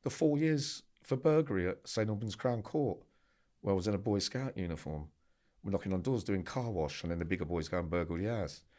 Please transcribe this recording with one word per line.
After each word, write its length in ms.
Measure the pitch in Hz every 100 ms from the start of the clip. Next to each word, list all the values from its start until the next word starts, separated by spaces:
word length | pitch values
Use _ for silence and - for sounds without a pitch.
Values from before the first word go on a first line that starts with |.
the 60 | 131
four 280 | - 156 147
years 460 | 156 151 - - - _
for 120 | - 127
burglary 520 | 160 156 156 95 90
at 200 | - -
Saint 220 | - 107
Albans 260 | 104 113 92
Crown 260 | 127 117
Court, 380 | - 156 131 82 - _ _ _ _ _
where 120 | 101
I 20 | 95
was 120 | 95
in 80 | 101
a 40 |
Boy 200 | 107 101
Scout 380 | - 123 135 -
uniform. 500 | 87 82 78 76 78 _ _ _ _ _
We're 80 | -
knocking 220 | 98 98
on 80 | 95
doors, 220 | 90 123
doing 200 | 90 95
car 260 | 87 131 120
wash, 320 | 92 76 -
and 80 | 85
then 60 | 85
the 60 | 82
bigger 200 | 87 80
boys 220 | 85 76
go 120 | 90
and 100 | 82
burgle 280 | 87 85 85
the 80 | 104
house. 360 | 113 85 - -